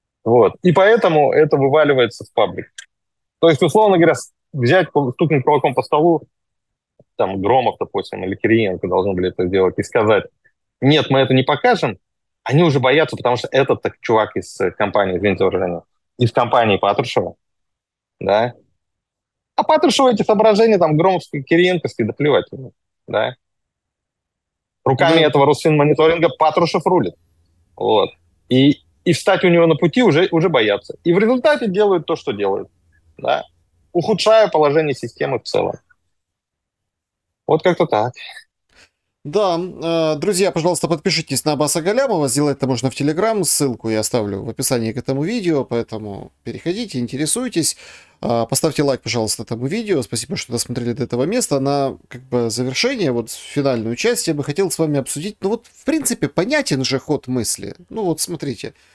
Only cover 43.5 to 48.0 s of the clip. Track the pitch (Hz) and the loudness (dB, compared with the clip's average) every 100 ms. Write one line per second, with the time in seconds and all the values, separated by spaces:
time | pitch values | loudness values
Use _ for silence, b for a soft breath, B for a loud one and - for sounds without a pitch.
43.5 | - 139 113 113 110 107 123 104 95 - | 0 -2 -4 -4 -2 -2 -2 -2 -6 -8
44.5 | - 131 127 113 113 123 135 160 240 175 | -6 -2 -2 -2 -6 -6 -4 -4 -4 -2
45.5 | 147 123 117 113 110 107 98 - _ - | -2 -2 -4 -6 -8 -10 -12 -14 _ -14
46.5 | 101 160 196 220 127 120 240 151 240 254 | -10 -8 -6 -6 -6 -6 -4 -4 -4 -4
47.5 | 170 - - B B | -4 -4 -6 B B